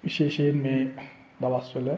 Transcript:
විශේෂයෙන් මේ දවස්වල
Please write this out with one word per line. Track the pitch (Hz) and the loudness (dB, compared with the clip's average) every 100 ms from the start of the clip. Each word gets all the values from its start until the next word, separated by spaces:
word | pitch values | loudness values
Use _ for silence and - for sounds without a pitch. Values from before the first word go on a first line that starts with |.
විශේෂයෙන් | - - 147 - 147 147 | -4 0 0 4 2 4
මේ | 135 131 131 - - - - - | 2 2 0 -4 -16 -20 -20 -4
දවස්වල | 127 127 - 135 127 | 0 0 -2 -4 -2